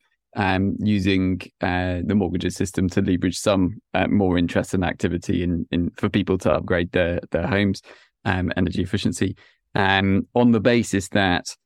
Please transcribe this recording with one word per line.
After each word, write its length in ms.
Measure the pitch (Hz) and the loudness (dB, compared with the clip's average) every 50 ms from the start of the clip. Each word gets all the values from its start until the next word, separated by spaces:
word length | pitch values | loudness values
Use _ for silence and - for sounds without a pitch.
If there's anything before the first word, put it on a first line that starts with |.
| _ _ _ _ _ _ - - | _ _ _ _ _ _ -6 -2
um, 400 | 101 95 92 92 98 98 - - | 0 0 0 0 0 0 -2 -2
using, 600 | - 107 104 101 92 101 98 95 92 92 92 90 - - _ - | 0 0 0 2 2 2 2 2 2 0 -2 -4 -6 -12 _ -6
uh, 400 | - 92 90 90 90 92 90 87 87 | -4 -2 -2 -2 -2 -2 -4 -4 -2
the 100 | - 95 | -2 0
mortgages 400 | 107 95 87 90 90 90 90 90 | 0 0 0 -2 -2 -4 -4 -4
system 320 | - 101 98 - - 95 92 | -4 -4 -4 -2 -2 -2 0
to 100 | - 101 | 0 0
leverage 360 | 98 92 92 87 - 95 85 - | 0 0 0 0 0 -2 -2 -2
some, 380 | - 110 101 95 92 82 104 - _ _ - | 0 2 2 2 2 0 -2 -6 _ _ -2
uh, 140 | 92 95 - | 0 0 2
more 300 | - 107 98 92 87 87 | 2 2 2 2 2 2
interest 360 | 87 85 - 101 92 - - | 0 0 0 -2 -2 -2 -2
and 120 | 95 90 | -2 -2
activity 580 | 82 - - - 90 85 85 - - 95 85 87 | -2 -4 -2 -2 -2 -2 -2 -4 -4 -4 -2 -2
in, 240 | 87 87 82 85 - | -2 -2 -4 -4 -4
in, 200 | - 87 87 78 - - | -2 -2 -2 -2 -4 -4
for 100 | - 101 | -4 -2
people 300 | - 107 95 - 92 92 | 0 0 0 0 -2 0
to 140 | - - 76 | 2 0 0
upgrade 400 | - 90 - 90 87 87 85 - | 0 0 0 -2 -2 -2 0 0
their, 260 | 92 90 85 87 85 - - | 0 0 0 -2 -4 -6 -4
their 140 | - 82 85 | -4 -2 -2
homes, 360 | - 110 98 104 101 98 - - - - - _ _ _ _ - | 0 0 0 0 0 -2 -4 -8 -20 -20 -20 _ _ _ _ -4
um, 300 | - 92 92 90 80 - | -2 -2 0 0 -2 0
energy 260 | - 92 85 87 95 | 0 0 0 0 -2
efficiency. 540 | 90 90 - 101 - 110 - - 104 95 101 _ - _ _ _ _ _ - | -4 -2 -2 -2 -2 -2 -2 0 -2 -4 -4 _ -16 _ _ _ _ _ -2
Um, 520 | - 98 95 98 98 98 98 95 98 - - - | 0 2 2 2 2 2 2 2 2 0 0 2
on 180 | 123 123 120 | 4 4 4
the 100 | 117 110 | 4 4
basis 480 | 95 123 120 120 107 - - 101 95 - | 4 4 2 2 2 0 0 -2 -2 0
that 440 | - 104 98 92 87 82 - - - _ _ | 0 0 2 2 2 0 -2 -6 -16 _ _